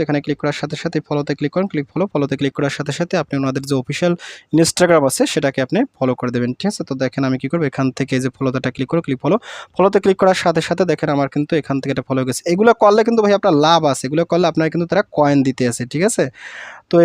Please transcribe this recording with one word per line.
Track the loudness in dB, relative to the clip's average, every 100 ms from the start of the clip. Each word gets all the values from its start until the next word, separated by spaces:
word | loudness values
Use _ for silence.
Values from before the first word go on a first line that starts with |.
| -2
এখানে | -2 -2
ক্লিক | -4
করার | -4 -4
সাথে | -6 -6
সাথে | -6 -6 -4
ফলোতে | -4 -4 -4
ক্লিক | -4 -2
করুন, | -2
ক্লিক | -4 -6
ফলো, | -4 -2
ফলোতে | -2 -2 -2
ক্লিক | -4 -2
করার | -4 -4
সাথে | -6 -6
সাথে | -2 -2
আপনি | -2 -4
ওনাদের | -2 -4 -2
যে | -4
অফিসিয়াল | -4 -2 0 -2 -6 -20 _ 2
Instagram | 2 4 4 6 4
আছে, | 0 0
সেটাকে | 0 -2 -2 -2
আপনি | 0 -2 -2
ফলো | -2 -2
করে | -2 -2
দেবেন, | -2 -2
ঠিক | -4
আছে? | -6 -6
তো | -4
দেখেন | -4 -2 -2
আমি | -2
কী | -2
করবো, | -2 -2
এখান | 0 -2 -2
থেকে | -2 -2
যে | -2 -2
ফলোতে | -2 -2
একটা | -4 -4
ক্লিক | -4
করো, | -2 -2
ক্লিক | -4
ফলো, | 0 0 -2 -18 -8 2
ফলোতে | 4 4
ক্লিক | 2 2
করার | 4 2
সাথে | 0 0 0
সাথে | 0 0
দেখেন | 0 0 0
আমার | -2
কিন্তু | -2 -2 -2
এখান | -2 -4
থেকে | -4 -6
এটা | -4
ফলো | -2
হয়ে | -2
গেছে। | -4 -2
এগুলো | 2 4 4
করলে | 4 4 2
কিন্তু | 2 2
ভাই | 2
আপনার | 2 2 4
লাভ | 4 2
আছে, | -2 -2
এগুলো | -2 0
করলে | 0 0
আপনার | 0 -2
কিন্তু | -2 -2
তারা | -2 -2 2
কয়েন | 2 4 2
দিতে | 0 -2
আছে, | -4 -6
ঠিক | -2 -2
আছে? | 0 -4 -6 -20 -18 -18 -20 0
তো | 4